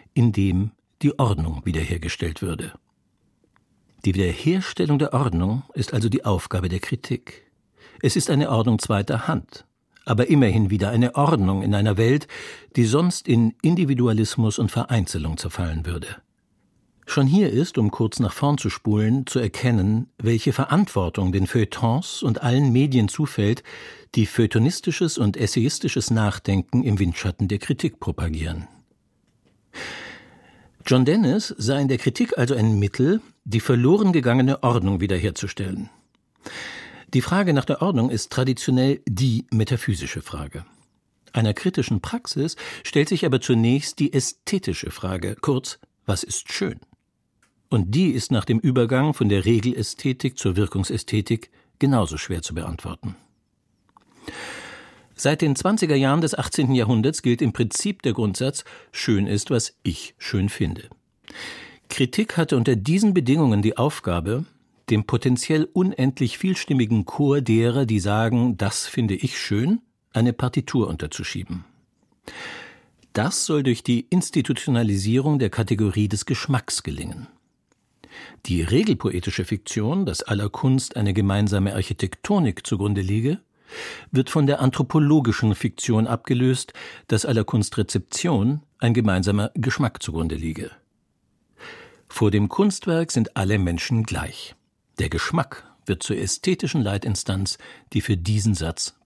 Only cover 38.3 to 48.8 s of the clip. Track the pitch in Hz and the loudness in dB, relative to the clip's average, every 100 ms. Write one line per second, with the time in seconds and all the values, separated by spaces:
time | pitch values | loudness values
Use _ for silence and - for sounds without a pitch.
38.3 | - 131 120 - 127 131 139 - 101 131 | -2 0 0 0 2 2 0 -2 0 0
39.3 | 113 - 110 107 123 - 90 82 - - | 0 0 0 0 -2 -2 -4 -6 -10 -10
40.3 | 78 71 - - _ _ _ _ _ _ | -10 -10 -12 -16 _ _ _ _ _ _
41.3 | - 110 104 185 180 - 107 - 240 - | 0 0 0 -2 -2 -2 -2 -4 -8 -6
42.3 | 143 151 - - - - 147 151 180 160 | -4 -6 -6 -14 -14 -4 0 0 0 2
43.3 | 127 - 117 117 135 - - 143 139 - | 0 2 4 4 2 0 -2 0 0 -2
44.3 | - - 196 - 85 - - 92 92 95 | -6 -4 -4 -2 -6 -8 -8 -6 -4 -6
45.3 | 104 - 127 - - - _ - 95 - | -4 -2 0 -2 -12 -20 _ -4 -4 -4
46.3 | - - - - - _ _ _ _ _ | -8 -8 -6 -4 -6 _ _ _ _ _
47.3 | _ _ _ - 113 90 135 185 123 - | _ _ _ -2 0 2 2 2 0 0
48.3 | 120 - 113 135 127 | 0 2 2 2 2